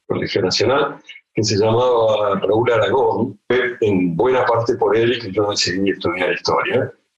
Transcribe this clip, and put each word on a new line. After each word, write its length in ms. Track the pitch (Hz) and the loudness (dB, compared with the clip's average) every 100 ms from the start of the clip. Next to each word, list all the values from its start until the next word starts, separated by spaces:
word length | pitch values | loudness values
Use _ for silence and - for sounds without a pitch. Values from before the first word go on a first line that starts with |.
| - | -8
Colegio 340 | 92 92 101 | -6 -2 -2
Nacional, 580 | 92 - 110 139 - - - - _ | 0 0 0 0 -2 -6 -20 -20 _
que 100 | - | -4
se 120 | 104 101 | -2 2
llamaba 840 | 110 117 123 117 110 107 104 95 | 2 2 2 2 2 2 0 -2
Raúl 320 | 92 110 120 | 0 0 2
Aragón, 680 | 110 101 131 113 101 113 - - 123 - - | 2 2 2 2 0 -4 -6 -2 0 0 -2
en 360 | 107 92 90 82 | 0 2 0 0
buena 280 | 123 127 | 2 2
parte 300 | 123 117 113 | 2 0 0
por 220 | 110 107 110 | 0 2 2
él 240 | 120 120 | 2 0
que 100 | 101 | -4
yo 180 | 101 104 | -2 -2
decidí 400 | 101 - 92 98 | -2 -2 -2 -2
estudiar 420 | - 92 90 - | -2 -4 -2 -4
historia. 600 | 87 - 76 - 80 73 - _ | -2 -2 -2 0 -2 -4 -10 _